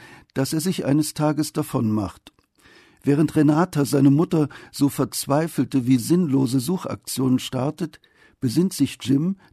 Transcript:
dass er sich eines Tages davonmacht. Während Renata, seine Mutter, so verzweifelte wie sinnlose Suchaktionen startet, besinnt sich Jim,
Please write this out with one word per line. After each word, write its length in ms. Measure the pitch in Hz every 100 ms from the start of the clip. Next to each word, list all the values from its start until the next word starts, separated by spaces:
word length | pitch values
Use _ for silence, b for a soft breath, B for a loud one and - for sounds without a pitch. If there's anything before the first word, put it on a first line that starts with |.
| B B B
dass 180 | - 135
er 100 | 160
sich 220 | 165 - -
eines 280 | 147 151
Tages 400 | - 151 147 151
davonmacht. 800 | 160 - 131 110 107 92 - _ _ _ _ b b b b
Während 320 | - 143 151 160
Renata, 480 | 147 151 180 147 123
seine 260 | 139 139
Mutter, 380 | 143 180 165 147 B B
so 160 | - 139
verzweifelte 1000 | - 127 - - 139 160 - 123 139 120
wie 100 | 131
sinnlose 640 | 110 175 170 135 131 131
Suchaktionen 800 | 123 185 - 104 - - 131 127
startet, 640 | - 131 135 156 165 - b b b b
besinnt 320 | 127 127 185
sich 240 | - 135 -
Jim, 360 | 110 135 185 196 b